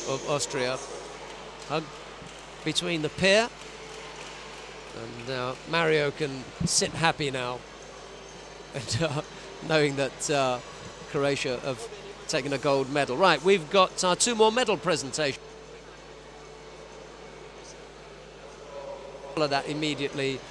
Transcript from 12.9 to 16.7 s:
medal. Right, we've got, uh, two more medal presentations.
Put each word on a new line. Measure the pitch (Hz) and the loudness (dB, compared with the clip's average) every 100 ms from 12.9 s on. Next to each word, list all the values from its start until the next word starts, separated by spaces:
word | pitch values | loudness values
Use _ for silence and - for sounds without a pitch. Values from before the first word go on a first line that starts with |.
medal. | 143 131 127 | 2 2 6
Right, | 190 147 | 6 8
we've | 175 202 147 | 8 6 6
got, | 196 185 - | 6 6 4
uh, | 185 | 2
two | 175 247 | 4 4
more | 226 220 | 8 6
medal | 226 226 175 | 6 4 2
presentations. | 170 151 135 139 147 127 - - - - - - - - - - - - - | 2 2 0 0 0 0 -8 -16 -16 -16 -16 -16 -16 -16 -16 -16 -16 -16 -16